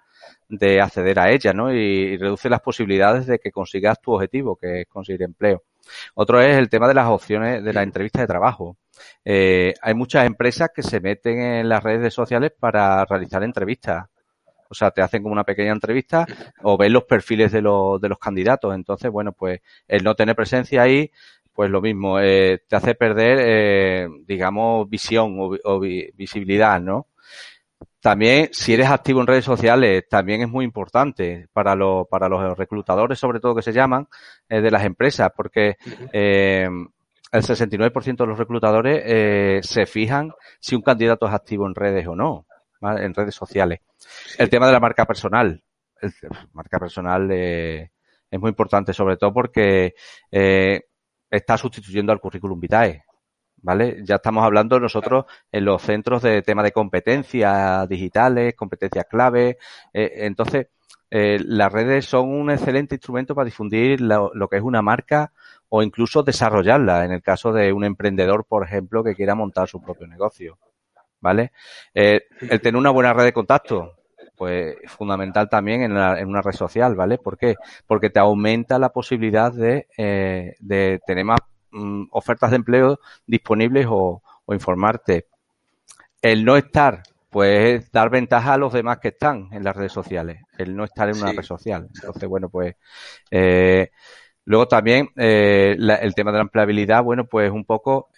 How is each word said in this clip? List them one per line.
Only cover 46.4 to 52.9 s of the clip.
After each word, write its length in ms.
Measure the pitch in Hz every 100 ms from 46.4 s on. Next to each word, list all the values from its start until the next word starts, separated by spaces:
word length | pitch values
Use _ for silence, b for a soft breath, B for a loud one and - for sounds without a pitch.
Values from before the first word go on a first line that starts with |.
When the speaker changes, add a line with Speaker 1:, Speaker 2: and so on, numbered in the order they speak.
| -
Speaker 1:
marca 260 | 78 - 90
personal, 500 | 87 - 90 92 98
eh, 580 | 92 90 85 82 80 82 _ _ _ _
es 80 | 95
muy 120 | 110
importante, 420 | 101 107 101 98
sobre 240 | 92 95 92
todo 160 | 101
porque, 600 | 113 123 117 101 95 90 B B B _
eh, 520 | 101 98 95 95 98 - _ _ _ _
está 260 | 104 - 113
sustituyendo 560 | 127 110 98 98 104
al 80 | 104
currículum 400 | 95 90 98 87
vitae, 420 | 85 107 110